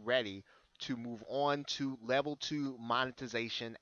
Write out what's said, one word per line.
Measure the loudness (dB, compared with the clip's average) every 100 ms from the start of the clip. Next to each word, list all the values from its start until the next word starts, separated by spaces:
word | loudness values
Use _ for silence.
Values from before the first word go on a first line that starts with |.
ready | 4 4 4 -2 -10 -20 _ -10
to | -4 -4
move | -4 -8 -4
on | 2 4 2 0
to | -2 -2 -2
level | 2 2 2 -2
two | -4 -2 -2 -4
monetization | 0 2 2 -2 -4 -2 -2 -4 -6 -8